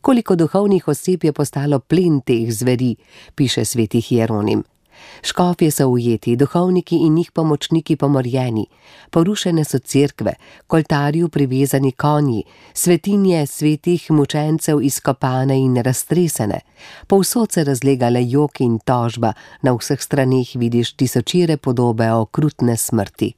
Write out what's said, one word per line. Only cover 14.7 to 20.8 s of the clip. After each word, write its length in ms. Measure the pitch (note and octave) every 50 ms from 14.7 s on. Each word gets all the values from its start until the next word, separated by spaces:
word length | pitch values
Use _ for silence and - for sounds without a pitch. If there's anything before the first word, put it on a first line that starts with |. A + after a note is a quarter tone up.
| D#3 D3 A2+
izkopane 760 | C#3+ - - _ - C3+ _ - C3 C3 C3 C3 C3+ C3+ C3+
in 160 | C3 C3 B2+
raztresene. 840 | B2 A2+ B2+ B2 - - - D#3 E3 F3+ D#3+ - - A#2 G2+ F#2 - - _ _ _ - - - - -
Povsod 460 | _ G3 G3 F#3 - - B3 A3+ G3+ -
se 120 | F3+ D#3
razlega 440 | C#3+ C#3 A#2+ B2 C3+ C#3 B2+ B2 A#2+
le 160 | A#2+ B2 B2
jok 360 | A#2+ B2 C#3+ D3+ C#3+ _ -
in 180 | C3+ A#2+ A2+ A2
tožba, 540 | _ - B2+ B2 A#2 A#2 A2+ A#2+ A#2 A2 - - - - - - -
na 100 | C3+ B2
vseh 300 | A2+ - - C#3+ C3 -
straneh 540 | - - C#3 C3+ C3 C3 C3 B2 - -
vidiš 360 | B2+ A#2+ A#2 A#2 A#2+